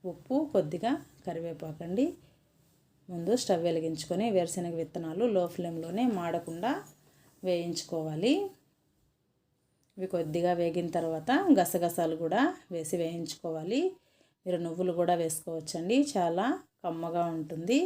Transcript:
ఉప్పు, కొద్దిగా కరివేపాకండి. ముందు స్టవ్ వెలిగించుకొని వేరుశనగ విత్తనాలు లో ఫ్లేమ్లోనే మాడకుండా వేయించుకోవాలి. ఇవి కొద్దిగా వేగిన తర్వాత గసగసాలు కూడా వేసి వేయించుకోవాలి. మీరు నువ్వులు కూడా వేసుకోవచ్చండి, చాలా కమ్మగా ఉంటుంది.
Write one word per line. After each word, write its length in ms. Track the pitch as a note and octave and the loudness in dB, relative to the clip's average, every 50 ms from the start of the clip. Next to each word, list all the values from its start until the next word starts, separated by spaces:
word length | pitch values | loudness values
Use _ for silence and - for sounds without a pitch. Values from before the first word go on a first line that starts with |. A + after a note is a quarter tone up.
| - F#3 | -8 -8
ఉప్పు, 260 | E3+ - - - C4 C#4+ D#4+ C#4+ - | -10 -10 -6 -2 0 0 0 2 0
కొద్దిగా 360 | G3 E3 D3+ E3+ E3 - A#3 C#4+ - - - _ _ - | 0 0 0 -4 -4 -2 -2 -2 -2 -4 -14 _ _ -10
కరివేపాకండి. 800 | F#3 E3 E3 E3 E3+ D#3+ D#3+ E3+ D#3 D#3 - E3+ E3+ F3+ A3 C#4 F4 F4+ - - _ _ _ _ _ _ _ _ _ _ _ _ _ _ _ _ - | -8 -6 -6 -6 -8 -8 -8 -10 -12 -10 -10 -8 -4 0 0 0 0 -2 -8 -20 _ _ _ _ _ _ _ _ _ _ _ _ _ _ _ _ -12
ముందు 240 | F3+ E3+ E3+ F3+ A3+ B3 | -10 -6 0 0 0 0
స్టవ్ 200 | - - F#3+ E3 E3 | 2 0 0 2 2
వెలిగించుకొని 580 | F3 E3 E3 D#3+ E3 D#3+ D#3 - - - F3+ A3 A#3 G3+ | 0 0 0 -2 -2 -4 -6 -6 -4 -2 -2 0 2 2
వేరుశనగ 380 | F3+ F3 E3+ - F#3 F3 F3 E3+ E3 | 2 2 0 -2 -4 -4 -4 -4 -6
విత్తనాలు 460 | D#3+ D#3+ - F#3 E3 D#3+ D#3+ F#3 A#3 B3 G#3 | -6 -6 -6 -8 -8 -6 -2 0 0 2 2
లో 80 | F#3 F3 E3+ - | 2 0 0 -4
ఫ్లేమ్లోనే 500 | - F3 E3+ E3 E3 E3 E3 F3 G#3+ B3+ B3 G#3+ | -6 -6 -6 -6 -8 -8 -4 -2 2 2 2 2
మాడకుండా 540 | F3+ E3+ E3+ E3+ E3+ E3+ E3 E3 E3+ F#3+ B3 D#4 G4 G#4 - - _ _ _ _ _ _ _ _ _ - | 0 -2 -2 -2 -2 -4 -6 -8 -4 -2 -2 -2 -2 -6 -14 -20 _ _ _ _ _ _ _ _ _ -2
వేయించుకోవాలి. 880 | F#3 F3+ E3+ E3+ F3 E3+ - - - F3 D#3+ D#3 D#3 D#3 D3+ F3+ B3 D4+ G4 G4+ F#4+ - _ _ _ _ _ _ _ _ _ _ _ _ _ _ _ _ _ _ _ _ _ _ _ _ _ _ _ _ | 0 0 0 0 -2 -4 -6 -6 -6 -4 -4 -4 -4 -2 0 2 2 2 2 0 -4 -8 _ _ _ _ _ _ _ _ _ _ _ _ _ _ _ _ _ _ _ _ _ _ _ _ _ _ _ _
ఇవి 100 | G3 F#3 F#3 - | -8 -6 -2 0
కొద్దిగా 360 | E3+ E3 D#3 D3+ F3 F3 F3 F3+ E3+ | -2 -2 0 0 2 4 4 4 4
వేగిన 280 | E3+ E3+ E3 F3 F3 E3 E3 | 2 2 2 0 -2 0 0
తర్వాత 340 | E3+ E3 D#3+ D#3+ D#3 D#3 - C4 D#4+ G4+ F4+ C#4+ G3 | 0 0 0 -2 -2 0 2 2 4 6 8 8 8
గసగసాలు 560 | E3+ F3 - F3 F3 E3+ E3+ - E3+ D#3+ D#3+ D#3 E3+ | 6 4 2 2 0 2 2 2 0 0 0 -2 -2
కూడా 180 | D#3+ F#3 A3 C#4 E4+ F4+ - - _ F3+ | 0 4 4 4 2 2 -4 -12 _ -8
వేసి 240 | E3 D#3 D#3 - F3 | -6 -4 -2 -2 0
వేయించుకోవాలి. 760 | E3 E3 E3+ E3+ E3 - - - - E3 D#3+ D#3 D#3 F3+ A3 C#4 F4 F#4+ F#4 - _ _ _ _ _ _ _ _ _ | 0 -2 -2 -4 -6 -8 -8 -8 -6 -6 -6 -4 -4 -2 0 0 0 0 -2 -6 _ _ _ _ _ _ _ _ _
మీరు 140 | F#3 F3+ E3 E3+ | -2 -2 -2 -2
నువ్వులు 300 | E3+ E3 F3 F#3+ F#3 E3+ | -4 -2 0 0 0 2
కూడా 180 | F3 F3 F3 F3 E3+ | 2 4 4 4 2
వేసుకోవచ్చండి, 760 | E3 D#3+ D#3+ - - F3 E3 D#3+ D#3 - - E3 E3 F#3 A#3 C4+ D4 C#4+ - | 2 -2 -2 -6 -6 -6 -8 -6 -8 -6 -6 -4 0 4 4 4 4 4 2
చాలా 340 | G3+ F3 E3 E3 F3+ G#3 B3+ E4+ G4 - _ _ _ - | 2 2 2 2 2 0 0 0 -2 -6 _ _ _ -6
కమ్మగా 380 | F3 E3 E3 E3 E3+ E3 F3 E3+ E3+ E3 | -6 -4 -4 -6 -2 0 0 0 0 -2
ఉంటుంది. 440 | E3 D#3 D#3 E3+ D#3+ E3 F#3 B3 D4 F4+ | -4 -6 -6 -6 -6 0 2 2 2 2